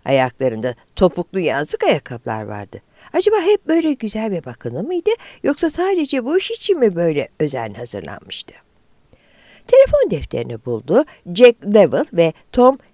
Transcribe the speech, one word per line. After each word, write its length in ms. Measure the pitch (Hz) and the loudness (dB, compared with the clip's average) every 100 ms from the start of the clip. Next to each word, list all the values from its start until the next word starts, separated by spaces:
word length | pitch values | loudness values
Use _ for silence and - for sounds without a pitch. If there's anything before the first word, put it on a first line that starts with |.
Ayaklarında 720 | - 135 127 - 131 110 120 120 _ - | -2 0 0 -2 -4 -2 -6 -8 _ 0
topuklu 440 | 185 175 175 190 | 0 0 -6 -4
yazlık 440 | 165 123 151 440 | -2 -2 -4 -2
ayakkabılar 580 | 392 175 - 120 - 110 | 0 0 -2 -12 -8 -8
vardı. 380 | 107 104 101 - _ _ - | -8 -12 -14 -18 _ _ -6
Acaba 280 | 311 392 427 | -2 0 2
hep 280 | 349 415 - | 2 0 2
böyle 240 | 330 320 | 0 0
güzel 380 | 277 220 214 220 | -2 -6 -6 -4
ve 140 | 185 | -6
bakımlı 380 | 131 117 120 120 | -8 -10 -10 -8
mıydı, 280 | 240 359 381 453 - - | -6 -4 -2 -4 -6 -6
yoksa 280 | - 294 330 | -2 0 -2
sadece 540 | 311 370 381 294 269 | -2 0 0 0 -4
bu 140 | 233 349 | 0 -2
iş 120 | - | -2
için 280 | 466 - 359 | -6 -2 2
mi 180 | 240 170 | 2 2
böyle 320 | 170 147 - _ | 0 0 -4 _
özenle 380 | 151 131 113 104 | -4 -4 -8 -10
hazırlanmıştı? 760 | 120 104 76 98 - - - - _ _ _ _ _ _ _ _ _ - - | -10 -10 -10 -14 -14 -14 -14 -20 _ _ _ _ _ _ _ _ _ -20 2
Telefon 440 | 523 539 587 427 | 6 6 4 0
defterini 540 | 170 - 127 120 113 | -2 -6 -6 -6 -10
buldu. 400 | 127 117 127 202 302 - - | -6 -8 0 0 0 -6 -12
Jack 400 | 175 247 233 196 | 6 6 6 0
Level 300 | 208 170 135 302 | 4 4 2 -4
ve 200 | 175 165 - _ | 0 0 0 _
Tom 260 | - 247 269 _ | 4 4 4 _